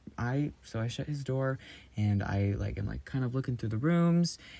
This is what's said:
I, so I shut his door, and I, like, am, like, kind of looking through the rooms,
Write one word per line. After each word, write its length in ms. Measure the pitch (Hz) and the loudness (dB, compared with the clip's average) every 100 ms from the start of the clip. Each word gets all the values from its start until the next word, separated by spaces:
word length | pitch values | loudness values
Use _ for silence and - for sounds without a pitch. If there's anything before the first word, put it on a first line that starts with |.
| - - | -14 -6
I, 340 | 120 135 147 - | -2 0 -2 -4
so 160 | - 113 | -8 -4
I 80 | 113 | -4
shut 200 | - 135 | -4 -4
his 160 | 147 | -4
door, 340 | 131 131 135 131 - - - - | -2 -2 0 -2 -8 -20 -10 0
and 260 | 104 101 | 2 2
I, 340 | - 98 101 101 | 2 0 0 0
like, 200 | 101 - | -2 -4
am, 80 | 104 | -4
like, 180 | 67 - | -6 -4
kind 180 | 131 | -2
of 100 | 127 | 0
looking 220 | 131 127 120 | -2 -2 -2
through 120 | 113 | -2
the 80 | 107 | 0
rooms, 600 | 151 170 170 170 170 - - - | 2 4 6 6 4 -2 -12 -20